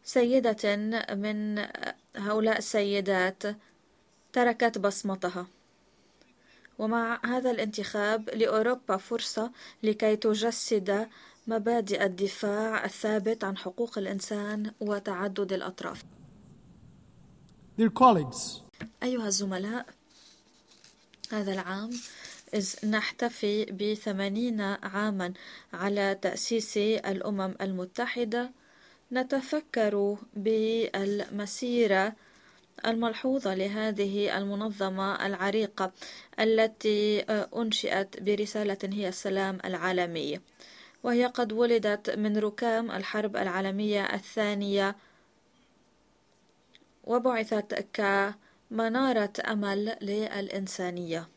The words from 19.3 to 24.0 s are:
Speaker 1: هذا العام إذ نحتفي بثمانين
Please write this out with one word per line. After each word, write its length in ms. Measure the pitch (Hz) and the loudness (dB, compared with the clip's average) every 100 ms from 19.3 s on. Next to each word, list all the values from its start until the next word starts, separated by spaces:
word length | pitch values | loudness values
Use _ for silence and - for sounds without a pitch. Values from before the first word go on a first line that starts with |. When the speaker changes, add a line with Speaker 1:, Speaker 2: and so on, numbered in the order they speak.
| 190 196 185 202 240 - - _ - - - _ _ _ - - _ _ - - | -2 -2 -4 -4 -6 -10 -20 _ -20 -20 -20 _ _ _ -20 -20 _ _ -18 -6
Speaker 1:
هذا 220 | 214 196 | -4 -2
العام 360 | 190 180 196 220 240 - - - - - | -2 -4 -6 -6 -8 -10 -16 -18 -18 -4
إذ 360 | 214 190 - 214 | -2 -2 -2 0
نحتفي 760 | 214 214 - 233 - 208 208 | 0 -2 -2 -4 0 0 0
بثمانين 960 | 208 190 208 214 | -2 -2 -2 -2